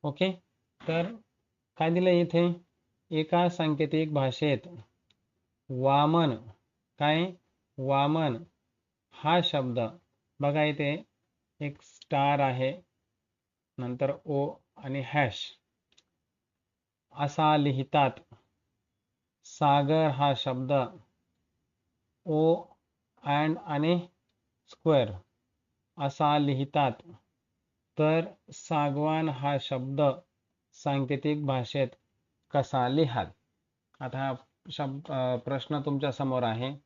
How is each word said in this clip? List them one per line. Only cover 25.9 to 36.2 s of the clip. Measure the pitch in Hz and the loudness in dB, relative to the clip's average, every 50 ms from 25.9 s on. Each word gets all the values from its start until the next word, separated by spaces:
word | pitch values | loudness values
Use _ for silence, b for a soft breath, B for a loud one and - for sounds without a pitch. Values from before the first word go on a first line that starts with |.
| _ - | _ -4
असा | 139 139 - - 160 147 147 151 | -4 -4 0 2 2 2 4 4
लिहितात, | 147 143 139 131 139 139 - 156 143 131 113 - - - - - _ _ _ _ _ _ _ _ _ _ _ _ _ _ _ - | 2 2 0 -2 -4 -2 0 2 2 2 0 -4 -14 -20 -20 -20 _ _ _ _ _ _ _ _ _ _ _ _ _ _ _ 0
तर | 151 151 156 165 165 202 - _ _ - - | 2 2 2 0 -2 -4 -10 _ _ -20 -20
सागवान | - - - 170 151 147 143 139 143 151 156 156 160 160 156 | -20 -8 -4 -2 0 0 0 0 0 0 0 0 0 0 -2
हा | 139 127 139 143 143 135 | -4 -2 -2 -2 -2 -2
शब्द | - - 139 131 127 135 139 139 151 139 131 - _ _ _ _ _ _ _ _ _ _ _ - | -2 -4 -6 -6 -4 -4 -2 2 2 2 2 -2 _ _ _ _ _ _ _ _ _ _ _ -8
सांकेतिक | - 151 139 139 135 127 143 139 - 147 151 147 147 | -4 -2 0 0 0 -2 -2 -2 0 -2 -2 0 -2
भाषेत | 135 131 127 123 - - 143 135 120 - _ _ _ _ _ _ _ _ _ _ _ - | -2 -2 -2 -4 -4 -2 -2 -2 -2 -2 _ _ _ _ _ _ _ _ _ _ _ -2
कसा | 143 131 - - 135 123 123 | -2 -2 0 0 -2 0 0
लिहाल? | 131 151 160 135 120 120 92 80 - _ _ _ _ _ _ _ _ _ _ _ _ _ | 2 2 2 2 0 -4 -6 -6 -8 _ _ _ _ _ _ _ _ _ _ _ _ _
आता | 139 127 123 131 | -12 -8 -6 -4
हा | 135 135 131 131 - _ _ _ _ 190 | -4 -4 -4 -6 -10 _ _ _ _ -16
शब्द, | 147 - 147 135 135 139 160 - | -8 -6 -6 -6 -6 -10 -10 -8
अ, | 143 131 127 127 127 123 - | -4 -2 0 0 -2 -2 -2
प्रश्न | - 139 131 - - 151 147 139 | -4 -6 -6 -4 -4 -4 -4 -2
तुमच्या | 151 143 139 143 143 | -2 -4 -2 -2 -4
समोर | 127 - | -4 -4